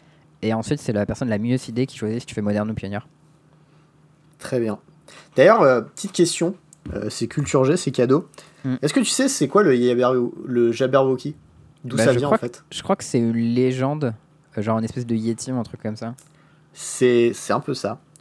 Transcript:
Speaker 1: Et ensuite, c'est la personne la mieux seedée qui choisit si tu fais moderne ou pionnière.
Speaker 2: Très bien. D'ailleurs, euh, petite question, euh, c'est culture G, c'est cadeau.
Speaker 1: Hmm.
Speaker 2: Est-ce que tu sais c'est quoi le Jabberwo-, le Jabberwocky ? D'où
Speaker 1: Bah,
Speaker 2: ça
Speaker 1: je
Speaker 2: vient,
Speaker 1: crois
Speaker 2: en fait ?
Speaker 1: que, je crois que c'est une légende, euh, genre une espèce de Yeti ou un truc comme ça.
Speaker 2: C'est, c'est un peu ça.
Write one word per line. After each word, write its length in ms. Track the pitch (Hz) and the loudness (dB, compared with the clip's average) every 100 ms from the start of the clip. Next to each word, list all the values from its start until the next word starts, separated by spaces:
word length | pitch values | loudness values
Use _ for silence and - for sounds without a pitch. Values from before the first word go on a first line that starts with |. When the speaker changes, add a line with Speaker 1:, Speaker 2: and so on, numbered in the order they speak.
| _ _ _ _ | _ _ _ _
Speaker 1:
Et 100 | 110 | -4
ensuite, 260 | 110 147 143 | -2 -2 -4
c'est 120 | - | -2
la 140 | 104 104 | -2 -2
personne 240 | 117 127 | -4 -4
la 80 | 104 | -2
mieux 180 | 117 131 | -2 -2
seedée 300 | - 117 131 | -2 -4 -6
qui 100 | - | -4
choisit 240 | 107 117 | -6 -6
si 60 | - | -8
tu 80 | |
fais 80 | - | -6
moderne 280 | 104 104 107 | -2 -2 -2
ou 40 | |
pionnière. 340 | 107 98 101 - _ _ _ _ _ _ _ _ _ _ _ _ _ | -6 -8 -10 -10 _ _ _ _ _ _ _ _ _ _ _ _ _
Speaker 2:
Très 220 | - 127 | -4 -2
bien. 180 | 110 104 _ _ - - - - | -2 -4 _ _ -20 -20 -4 6
D'ailleurs, 260 | 165 220 | 8 8
euh, 180 | 143 123 | 6 4
petite 320 | - - 196 | 0 -10 -8
question, 420 | - 170 - 170 196 _ _ - | 0 0 2 -4 -4 _ _ -12
euh, 160 | 104 107 | -8 -8
c'est 200 | - 113 | -6 -6
culture 360 | - 139 139 | -4 0 2
G, 140 | 131 175 | 4 2
c'est 140 | 143 | 0
cadeau. 360 | 123 120 143 - - - _ 131 | 0 4 2 0 -14 -20 _ -6
Speaker 1:
Hmm. 80 | 127 | -4
Speaker 2:
Est-ce 100 | 147 | 0
que 80 | 269 | 0
tu 60 | 214 | 0
sais 220 | - 269 | 0 0
c'est 200 | - 147 | 0 2
quoi 140 | 202 | 4
le 100 | 190 | 4
Jabberwo-, 600 | 127 123 120 123 127 120 - | 4 2 2 2 2 0 -6
le 280 | - 120 117 | -4 0 2
Jabberwocky ? 600 | 117 131 135 135 127 147 - - - - _ | 2 2 2 2 0 -6 -12 -20 -20 -20 _
D'où 120 | 123 113 | -6 2
Speaker 1:
Bah, 80 | |
Speaker 2:
ça 80 | 117 | 2
Speaker 1:
je 60 | 120 | 4
Speaker 2:
vient, 80 | 143 | 2
Speaker 1:
crois 80 | 220 | 0
Speaker 2:
en 40 | |
fait ? 180 | 123 - _ | -2 -10 _
Speaker 1:
que, 80 | - | -10
je 60 | |
crois 140 | - 196 | -4 -4
que 80 | |
c'est 140 | - 123 | 0 0
une 140 | 117 | 2
légende, 800 | 117 117 120 127 127 135 151 127 113 _ _ _ - | 0 0 2 0 0 -2 -2 -4 -6 _ _ _ -6
euh, 40 | |
genre 140 | 107 113 | -2 -2
une 60 | |
espèce 220 | 113 127 117 | -2 -6 -4
de 80 | |
Yeti 360 | 113 113 110 131 | -2 -2 -6 -6
ou 60 | 127 | -6
un 40 | |
truc 180 | 110 - | -8 -8
comme 140 | 107 110 | -10 -8
ça. 180 | 117 127 - _ _ _ _ | -12 -14 -20 _ _ _ _
Speaker 2:
C'est, 580 | - - - 123 120 117 | -16 -12 2 4 6 4
c'est 200 | - - | 0 -4
un 60 | 110 | -4
peu 120 | 147 | -4
ça. 280 | 131 101 113 _ _ | -6 -6 -8 _ _